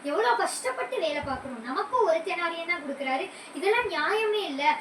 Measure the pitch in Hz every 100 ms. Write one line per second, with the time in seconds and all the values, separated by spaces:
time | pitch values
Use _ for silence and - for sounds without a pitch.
0 | 285 320 466 466 381 - 508 508 508 480
1 | 320 294 285 262 262 233 226 302 415 494
2 | 392 320 359 349 339 330 330 349 277 262
3 | 262 269 381 - - 294 370 466 453 320
4 | 311 415 440 427 349 269 285 -